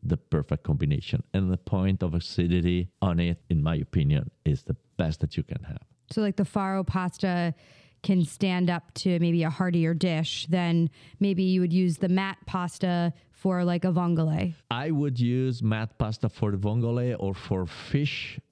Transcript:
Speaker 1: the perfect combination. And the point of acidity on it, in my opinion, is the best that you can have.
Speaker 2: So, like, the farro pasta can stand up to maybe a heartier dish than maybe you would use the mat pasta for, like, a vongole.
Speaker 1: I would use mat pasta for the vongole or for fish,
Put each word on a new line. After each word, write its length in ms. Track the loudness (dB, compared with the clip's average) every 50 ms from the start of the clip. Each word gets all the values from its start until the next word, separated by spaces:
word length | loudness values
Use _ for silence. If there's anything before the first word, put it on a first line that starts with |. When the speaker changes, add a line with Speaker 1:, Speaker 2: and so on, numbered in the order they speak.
Speaker 1:
the 140 | -2 -2 -2
perfect 480 | -2 _ -2 -2 -2 0 0 -4 -4 -2
combination. 580 | -2 0 0 2 0 0 -2 -2 -2 -4 -4 -4 -2
And 200 | -2 0 0 2
the 60 | 0 -2
point 440 | -2 -2 0 0 2 2 0 0
of 120 | 0 0 0
acidity 760 | -2 -4 -2 -2 0 2 2 2 2 2 2 2 0 -2 -4 _ -2
on 200 | 0 0 2 2
it, 180 | 2 0 -2 -4 _ -2
in 120 | 0 2
my 140 | 2 2 0
opinion, 560 | -2 -4 -2 0 0 2 4 2 2 0 -4 _ _ -2
is 200 | 0 0 0 -2
the 100 | -6 -8 -8 _ _ _
best 240 | -4 -2 -2 -2 -2
that 160 | -4 -4 -2
you 80 | -4 -6
can 180 | -6 -8 -10
have. 200 | -8 -10 -12 -12 -14 _ _ _ _ -6
Speaker 2:
So, 100 | -4 -2
like, 140 | -2 -2 0
the 60 | 0 -2
farro 400 | 0 0 -2 -2 0 -2 -2 -2
pasta 680 | -2 -2 -2 -2 -2 -4 -2 -2 0 0 0 0 -2 -4 _ -12 -20 -20 -20 -20 _ _ _
can 220 | -2 0 2 2 2
stand 440 | 0 -2 -2 0 0 2 2 2 0
up 240 | 0 -2 -6 _ -10
to 260 | -2 0 0 2 2
maybe 240 | 2 2 2 2 2
a 60 | 0
heartier 440 | 0 0 -2 0 2 2 2 2 2
dish 520 | 0 0 0 0 0 -2 -4 -4 -8 -2 0
than 400 | 0 0 2 2 2 2 2 0 -2 -8 -20 -16 -4 -2
maybe 240 | 0 0 2 2 2
you 160 | 2 2 2
would 120 | 2 2
use 260 | 2 2 2 2 2 0
the 100 | 0 0
mat 280 | 2 0 0 -2 -8 -10 -12
pasta 680 | -6 -6 -4 -4 -4 -4 -4 -2 0 0 0 0 0 -2 -6 _ _
for, 320 | _ -4 -2 0 0 2 2
like, 200 | 2 0 2 2
a 80 | 2
vongole. 640 | 2 2 2 2 2 2 2 2 0 0 -2 -2 -4 -8 _ -4
Speaker 1:
I 200 | -4 -2 -2 0
would 300 | 0 0 0 0 0 2
use 420 | 2 2 2 2 2 0 0 0
mat 340 | 0 0 0 0 -2 -6 _ -4
pasta 300 | -2 -2 -2 -2 -4 -4
for 220 | -2 0 -2 0
the 60 | 0 0
vongole 560 | 0 0 0 0 0 0 0 0 0 -2 -2 -2
or 120 | -2 -4 -4
for 300 | -4 -4 -4 -2 -2 -2
fish, 720 | -4 -8 -12 -8 -2 -2 0 0 -2 -4 -6 -10 -10 -12 -14 -16 _